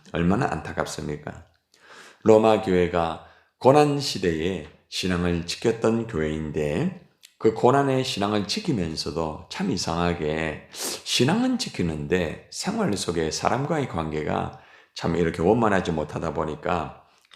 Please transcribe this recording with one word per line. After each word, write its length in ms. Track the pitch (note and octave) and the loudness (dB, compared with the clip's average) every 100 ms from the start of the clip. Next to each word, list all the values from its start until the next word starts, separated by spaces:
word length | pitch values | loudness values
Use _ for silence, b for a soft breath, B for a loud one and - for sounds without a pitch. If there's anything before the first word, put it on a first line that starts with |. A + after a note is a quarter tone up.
| - | -8
얼마나 380 | E2 E2+ G#2 C#3 | 0 2 2 0
안타깝습니까? 960 | D#2+ - D#2+ D#2 - D2 D2 - - - _ _ B B B B B | -4 -6 -4 -4 -4 -6 -8 -8 -14 -18 _ _ B B B B B
로마 380 | G#2+ A2 A2 G#2+ | 8 8 8 4
교회가 600 | F#2 F2+ F2 F2 E2+ D#2+ B B B B | 4 2 4 2 0 -4 B B B B
고난 420 | A#2+ D3 D3 C#3+ | 6 8 6 2
시대에 640 | C#3 - F#2+ D#2+ E2+ F2+ D2+ - - | -4 -2 -2 0 -2 -4 -8 -18 -12
신앙을 580 | - F#2 F2+ F2+ E2+ E2+ | -6 -2 0 2 0 -2
지켰던 640 | - A#2 - A2 A2+ A2+ | -2 0 2 2 2 -2
교회인데 1000 | D#2 D#2 D#2 D#2 D#2 D2 D#2 E3+ - - _ - - | -2 -2 -2 -4 -2 -2 0 -2 -4 -18 _ -20 0
그 160 | - | 0
고난의 480 | A3 B2 C#3 C#3 C3 | 4 4 4 2 0
신앙을 460 | C3 - G2+ G#2+ G2 | -2 -2 0 0 -2
지키면서도 960 | - G3 A#2+ E2 D#2 - D2 D#2+ D#2+ E2+ | -4 -2 -2 -2 -4 -6 -4 -4 -6 -10
참 200 | - F#3+ | -6 -4
이상하게 1000 | G2 - E2+ F2 E2+ D2+ D#2 D#2+ D2+ - | -2 -2 -2 0 0 -2 -2 -4 -6 -12
신앙은 840 | - - - - - B2+ G#3 C4 B3 | -10 -8 -8 -4 2 4 4 2 -2
지키는데 920 | - - F2 D2+ D2 F2+ E2 - - | -4 -4 -2 -2 -2 0 0 -6 -14
생활 460 | - - A3+ F#3+ G2 | -10 -6 -2 -2 -2
속에 340 | - E2 D#2 | -2 -2 -2
사람과의 600 | D2 F2+ A2+ C#3+ D#3+ C3 | 0 -2 -2 -2 -4 -4
관계가 680 | E2+ D#2 D2+ D2+ F#2+ F2 - B B B - | -4 -4 -4 -4 -4 -4 -10 B B B -8
참 180 | - | -4
이렇게 260 | E2 E2 D#2+ | 0 0 0
원만하지 520 | E2 A#2 A2+ F#2+ F2 | 2 4 4 2 0
못하다 420 | D#2+ D2+ - E2 | -4 -4 -6 -6
보니까 720 | D#2 D#2 D2+ E2 F2 C#2+ - b b b | -4 -6 -6 -4 -4 -4 -10 b b b